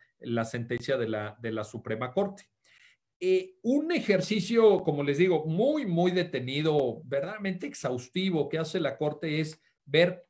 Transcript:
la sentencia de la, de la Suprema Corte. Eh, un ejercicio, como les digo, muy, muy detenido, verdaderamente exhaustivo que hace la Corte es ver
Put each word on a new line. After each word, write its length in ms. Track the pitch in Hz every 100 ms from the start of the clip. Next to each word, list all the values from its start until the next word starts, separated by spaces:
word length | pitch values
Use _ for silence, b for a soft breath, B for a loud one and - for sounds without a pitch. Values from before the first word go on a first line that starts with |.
| b b
la 240 | 120 117
sentencia 540 | 113 123 117 120 120 131
de 100 | 110
la, 300 | 107 104 -
de 120 | 113
la 100 | 110
Suprema 480 | 107 113 113 113 127
Corte. 380 | 190 202 196 - _ b b b b _ -
Eh, 340 | 185 185 185 -
un 320 | 226 285 311
ejercicio, 920 | 330 - 185 - 214 - 233 220 185
como 180 | - 147
les 160 | 143 143
digo, 280 | 185 160 160
muy, 400 | 165 262 302 226
muy 260 | 165 180
detenido, 920 | 180 170 135 123 139 156 151 127 - 123
verdaderamente 640 | 139 160 214 196 180 -
exhaustivo 800 | - 131 123 - 180 190 165 139
que 80 | 160
hace 240 | 160 185
la 160 | 147 117
Corte 420 | 151 147 160 151
es 220 | 156 - _ _ -
ver 420 | 151 175 175 -